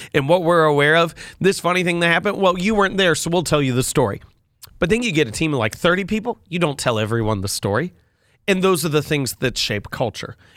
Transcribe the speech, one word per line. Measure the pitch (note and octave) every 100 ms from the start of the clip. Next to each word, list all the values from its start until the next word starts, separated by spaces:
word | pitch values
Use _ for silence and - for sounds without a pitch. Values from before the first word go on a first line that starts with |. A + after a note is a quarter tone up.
| -
and | - C3+
what | F3+
we're | E3 F3
aware | D#3 D3 C#3+ E3
of. | E3+ - - -
This | F3 G3
funny | E3+ F3+
thing | F3 E3+
that | E3+
happened, | E3 G3+ -
well, | F#3+ F3+
you | F#3 A3
weren't | F#3+ F#3+
there, | F#3 D3+
so | E3+
we'll | E3+
tell | C#3+ D3+
you | C3+
the | B2
story. | B2+ - A#2 A2 - _ _ _ - -
But | F3
then | A3
you | A#3+
get | D#3+ B2
a |
team | G#2+ D#3+
of, | C#3
like, | A2 -
thirty | E3+ F3+ F#3+
people, | G#3+ A#3 A3+ _
you | F3
don't | E3+ C3+
tell | C3+ A2
everyone | G#2+ A#2 G#2+ G#2+
the | G2
story. | - G#2 G#2 F3 - _ _ _ _ -
And | F#3+
those | F#3+ F3 D#3+
are |
the | D3+
things | C#3 D3+ C3 -
that | C3 -
shape | - G#2 -
culture. | - A#2+ - - - _